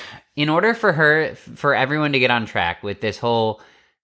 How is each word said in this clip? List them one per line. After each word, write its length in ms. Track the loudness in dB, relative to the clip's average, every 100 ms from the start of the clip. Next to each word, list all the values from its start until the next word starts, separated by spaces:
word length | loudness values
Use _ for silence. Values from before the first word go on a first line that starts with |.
| -18 -20 _ -4
in 140 | 0
order 240 | 2 2
for 200 | 2 0
her, 420 | 2 4 4 0 -6
for 400 | -18 -4 0 0
everyone 380 | 0 0 0
to 60 | 2
get 120 | 2
on 160 | 2 -2
track 340 | -4 -4 -4
with 200 | -8 -6
this 180 | -6 -4
whole 420 | -2 0 0 -4 -12 _ _ _